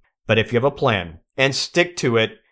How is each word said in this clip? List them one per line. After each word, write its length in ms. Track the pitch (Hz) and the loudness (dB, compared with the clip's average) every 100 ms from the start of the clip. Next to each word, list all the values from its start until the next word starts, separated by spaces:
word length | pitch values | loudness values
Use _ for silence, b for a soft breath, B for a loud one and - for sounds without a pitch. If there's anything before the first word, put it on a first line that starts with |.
| _ _ | _ _
But 140 | - 110 | -2 0
if 140 | 107 | 2
you 40 | 117 | 0
have 80 | |
a 60 | 139 | 0
plan 480 | - 139 101 85 82 _ - | 0 0 0 -4 -14 _ -2
and 160 | 135 | -2
stick 440 | 135 - 175 170 - | -2 -2 0 0 -2
to 200 | 123 113 | 0 2
it, 180 | 110 - _ | 0 -4 _